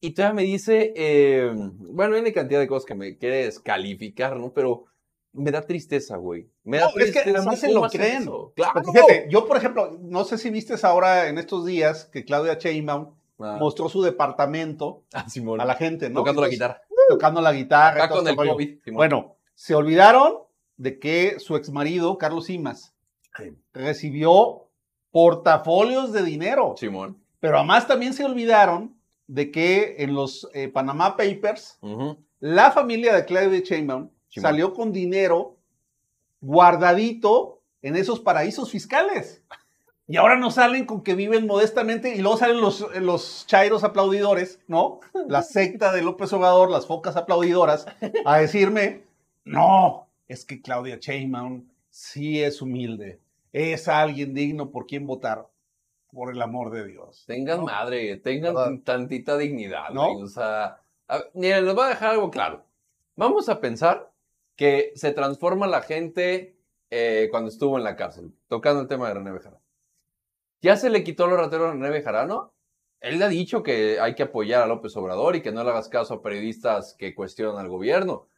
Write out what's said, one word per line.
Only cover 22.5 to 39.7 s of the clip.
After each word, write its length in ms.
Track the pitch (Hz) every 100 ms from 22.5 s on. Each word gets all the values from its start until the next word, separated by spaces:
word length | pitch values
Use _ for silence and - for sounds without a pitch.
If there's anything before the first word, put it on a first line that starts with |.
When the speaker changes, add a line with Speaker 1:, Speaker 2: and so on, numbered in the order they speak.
| 180 143 - - _ _ _ _ -
Speaker 1:
Sí. 160 | 98 - _
Speaker 2:
recibió 960 | - 135 151 151 143 156 185 226 - _ _ _ _ _
portafolios 1000 | 160 170 170 170 156 160 170 220 262 262
de 120 | 214
dinero. 500 | 185 151 175 269 208 -
Speaker 1:
Simón. 400 | 113 95 98 98 _ _
Speaker 2:
Pero 200 | 160 147
además 280 | 147 214 233
también 260 | 254 247
se 120 | 262
olvidaron 720 | 277 247 233 220 196 175 220 _ _ _ _
de 240 | 131 147
que 440 | 151 170 190 214 -
en 160 | 143 139
los, 320 | 139 - -
eh, 140 | 143 135
Panama 500 | 135 135 143 185 196
Papers, 640 | 202 - 104 - - _
Speaker 1:
Ujú. 360 | 104 107 139 151 _ _
Speaker 2:
la 320 | 143 170 247
familia 420 | - 254 226 233
de 100 | 202
Claudia 360 | - 180 196 190
Sheinbaum 500 | 185 165 147 131 156 _ _
Speaker 1:
Simón. 120 | -
Speaker 2:
salió 320 | 175 151 165
con 160 | 185 226
dinero 680 | 190 180 190 190 170 202 _ _ _ _ _ _ _ _ _
guardadito 1200 | 135 156 175 170 175 180 226 226 208 233 381 - _ _
en 140 | 135 165
esos 240 | 190 226
paraísos 500 | - 160 165 214 254
fiscales. 720 | 214 - 269 381 381 - - _ - _